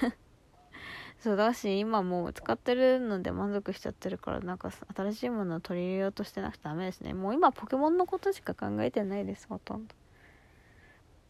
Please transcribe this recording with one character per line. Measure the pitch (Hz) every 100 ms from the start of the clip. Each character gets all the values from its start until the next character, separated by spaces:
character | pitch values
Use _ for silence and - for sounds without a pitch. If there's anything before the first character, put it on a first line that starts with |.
| 240 - - - _ _
<laughs> | - - - - - -
そ | 226
う | 196
だ | 220
し、 | 247 208 196
今 | 220 220
も | 180 180 170
う |
使 | - -
っ | 233
て | -
る | 247 262 254
の | 240 190
で | 175
満 | 180 202
足 | 202 202
し | 190
ち | -
ゃ |
っ |
て | - 190
る | 180
か | -
ら、 | -
な | 180 185
ん |
か | 196
新 | - - 190 196
し | 220
い | 247
も | 226 185
の | 165
を |
取 | - 180
り | 180
入 |
れ | 190
よ | 196
う |
と | -
し | 208
て | -
な | 190
く | -
て |
ダ | 151
メ | 160 185
で |
す | -
ね。 | -
も | 185 190
う | 269
今 | 320
ポ | - -
ケ | 262
モ | 302
ン | 359
の | 359
こ | 370
と | 392
し | 392
か | - -
考 | 202 214
え | 226
て | 233
な | 196 202
い | 196
で | 202
す、 | -
ほ | 202
と | - 220
ん | 220
ど。 | - - - - - - - - - - - _ -